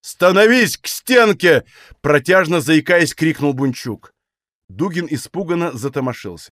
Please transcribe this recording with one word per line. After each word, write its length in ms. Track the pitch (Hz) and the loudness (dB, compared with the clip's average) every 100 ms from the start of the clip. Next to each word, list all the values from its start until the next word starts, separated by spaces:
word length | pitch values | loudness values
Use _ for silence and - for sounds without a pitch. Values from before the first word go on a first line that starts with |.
Становись 760 | - - 180 185 220 254 214 - | -20 0 2 4 4 4 2 -2
к 100 | - | -10
стенке! — 760 | - - 247 220 196 175 139 - _ - - | -12 0 4 4 2 2 2 0 _ -20 -8
протяжно 600 | 143 147 131 190 165 170 | 0 0 2 0 2 -2
заикаясь, 540 | 135 156 143 175 156 | 2 0 2 0 0
крикнул 380 | - 160 151 143 | -2 -2 -2 -4
Бунчук. 600 | 131 139 127 127 104 - _ _ _ _ _ _ | -2 -4 -4 -10 -12 -16 _ _ _ _ _ _
Дугин 380 | 95 185 170 170 | -6 -6 -4 -6
испуганно 640 | 143 - 170 180 175 170 | -8 -8 -10 -4 -4 -4
затомошился. 800 | 123 135 135 131 117 101 85 - | -6 -8 -6 -6 -8 -14 -16 -20